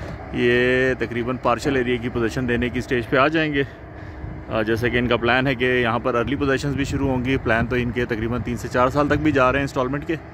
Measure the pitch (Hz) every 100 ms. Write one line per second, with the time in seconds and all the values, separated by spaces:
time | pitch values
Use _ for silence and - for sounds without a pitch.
0 | - - - 127 123 123 123 127 131 123
1 | 113 117 117 123 127 117 151 135 123 123
2 | 117 120 113 135 123 120 123 123 117 123
3 | 110 139 143 160 156 143 139 - - -
4 | - - - - - 113 107 113 120 120
5 | 120 117 117 123 135 123 127 127 120 117
6 | 123 120 117 139 139 131 143 135 139 147
7 | 135 131 123 135 123 113 117 123 120 117
8 | 120 110 113 123 120 117 - 127 127 139
9 | 147 147 156 139 127 135 139 143 127 143
10 | 147 156 -